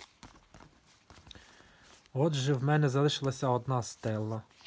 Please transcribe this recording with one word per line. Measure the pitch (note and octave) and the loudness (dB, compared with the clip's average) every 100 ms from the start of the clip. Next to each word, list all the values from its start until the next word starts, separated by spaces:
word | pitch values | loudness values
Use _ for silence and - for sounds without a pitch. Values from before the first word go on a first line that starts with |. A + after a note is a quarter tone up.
| - _ - - _ - - _ _ _ _ - - - - - - - - - _ | -20 _ -20 -20 _ -20 -20 _ _ _ _ -20 -20 -20 -20 -20 -20 -20 -20 -20 _
Отже, | C3 D#3+ C#3+ C3 | 0 0 2 0
в | C3+ | 0
мене | C3+ D3+ D3 | 2 4 4
залишилася | C3+ D3 - C3+ C3 C3+ | 4 2 0 -4 -2 0
одна | B2 B2 B2+ | 0 0 -4
Стелла | A2+ - A2+ G#2+ A2 A2+ - - | -4 -6 -4 -4 -4 -6 -10 -18